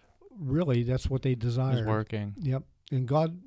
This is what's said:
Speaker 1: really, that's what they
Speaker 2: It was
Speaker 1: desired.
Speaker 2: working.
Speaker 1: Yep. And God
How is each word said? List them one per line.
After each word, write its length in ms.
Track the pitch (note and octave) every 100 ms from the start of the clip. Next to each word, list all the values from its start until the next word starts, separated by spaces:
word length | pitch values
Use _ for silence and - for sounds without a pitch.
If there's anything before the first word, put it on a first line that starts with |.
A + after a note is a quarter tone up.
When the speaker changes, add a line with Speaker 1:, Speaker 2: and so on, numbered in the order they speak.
| _ _ -
Speaker 1:
really, 500 | A#3+ C#3+ C#3+ F3 A#2+
that's 260 | A#2 B2+ -
what 120 | C3
they 120 | C3+
Speaker 2:
It 100 | B2
was 120 | A#2+ A#2+
Speaker 1:
desired. 300 | C3 B2+ G#2+
Speaker 2:
working. 480 | G#2+ G#2+ G#2+ G#2 G2+
Speaker 1:
Yep. 260 | C#3+ C3+ - _ -
And 140 | C3+ B2
God 320 | D3 D#3+ F3